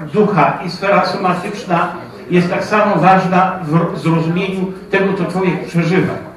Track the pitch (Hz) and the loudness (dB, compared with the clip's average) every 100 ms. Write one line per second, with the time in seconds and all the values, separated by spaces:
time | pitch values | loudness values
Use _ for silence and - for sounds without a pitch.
0 | 151 196 208 156 139 - 180 - 196 180 | -4 2 2 4 2 0 -6 -4 0 2
1 | - - 190 175 214 196 185 170 180 - | 2 0 -2 -2 -4 -8 -4 -2 -2 -4
2 | - - - 175 175 190 - 214 202 180 | -14 -16 -2 0 2 -2 0 2 2 4
3 | 170 190 175 180 160 - 151 165 165 - | 4 4 4 2 2 -2 0 0 0 -2
4 | 151 165 160 175 196 190 185 - - 196 | 0 0 0 0 -2 -2 -4 -6 -2 0
5 | 196 180 165 185 185 156 - 170 165 185 | 0 0 -2 0 0 -2 -2 -2 2 2
6 | - - - | 0 -4 -10